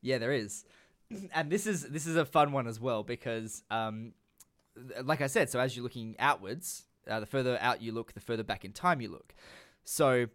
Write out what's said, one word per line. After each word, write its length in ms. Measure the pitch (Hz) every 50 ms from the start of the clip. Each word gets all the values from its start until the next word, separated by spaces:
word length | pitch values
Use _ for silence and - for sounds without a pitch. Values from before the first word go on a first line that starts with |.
Yeah, 160 | - 123 131 120
there 140 | 113 123
is. 320 | 143 123 107 101 - - - _ _ - _ _ _ _ _ -
<clears throat> 240 | 226 190 196 180 -
And 140 | 160 151 147
this 160 | 170 208 208 214
is, 160 | 202 160 143 -
this 180 | 139 160 151 165
is 80 | 165
a 80 | 165 151
fun 280 | - - 160 147 143 139
one 140 | 139 120 117
as 120 | 113 110
well 240 | 120 131 117 107 107
because, 600 | - 120 - - 127 113 113 113 107 - - - -
um, 440 | 107 113 113 110 110 110 113 117 - _ _ _ _ _ - _ _ _ _ _ -
th-, 280 | 117 123 131 - 120 131
like 140 | 135 156 147
I 80 | 143 135
said, 220 | 135 226 151 -
so 100 | - 123
as 160 | 127 135 113
you're 80 | 120 120
looking 320 | 120 - 123 113 110 107 -
outwards, 640 | 123 143 135 - 95 95 123 170 - - - - - _ _ _ -
uh, 140 | - 107 113
the 60 | 107
further 320 | - - 135 127 127 123 110
out 220 | 95 123 120 -
you 100 | 113 113
look, 220 | 110 117 113 - -
the 80 | -
further 220 | - - 117 113 110
back 200 | 107 101 - -
in 80 | 95
time 300 | 98 - - 180 170 135
you 80 | 117 98
look. 240 | 80 - - _ - - - - - - - - _ _ -
So 440 | - - - 156 135 127 123 120 117 -